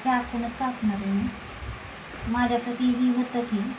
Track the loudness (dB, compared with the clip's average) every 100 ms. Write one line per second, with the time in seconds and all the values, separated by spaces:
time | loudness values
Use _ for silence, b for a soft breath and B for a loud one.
0 | 2 2 0 -4 -4 -2 -4 0 0 0
1 | 0 0 0 -4 -12 -10 -10 -10 -10 -12
2 | -12 -8 -2 2 4 2 0 2 2 4
3 | 4 4 2 0 0 0 -2